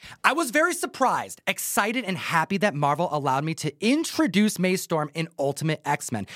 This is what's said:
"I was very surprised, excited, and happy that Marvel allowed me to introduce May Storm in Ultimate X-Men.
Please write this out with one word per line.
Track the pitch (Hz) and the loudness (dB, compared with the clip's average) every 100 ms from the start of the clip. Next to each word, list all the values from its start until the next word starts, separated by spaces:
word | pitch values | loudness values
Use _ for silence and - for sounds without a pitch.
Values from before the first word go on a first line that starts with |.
| - - | -20 0
"I | - | 2
was | 277 294 | 2 0
very | 285 339 | 2 2
surprised, | 349 - - 254 160 98 - - | 0 -4 0 2 2 -4 -8 -6
excited, | - - - 208 240 196 | -4 -2 0 0 0 -2
and | 180 | -4
happy | - 165 156 196 | 0 0 2 2
that | 208 | 0
Marvel | 139 147 151 170 | 2 0 0 0
allowed | 151 139 131 | 0 0 0
me | 156 160 | -2 -4
to | 151 - 220 | -6 -2 2
introduce | 294 330 - 320 180 214 - | 2 0 0 2 4 2 2
May | 185 185 | 0 0
Storm | - 160 151 | 0 -2 -2
in | 160 160 - | -4 -6 -2
Ultimate | 139 135 156 156 | -2 0 -2 -2
X-Men. | - 151 - 110 98 | -2 -2 -2 -6 -8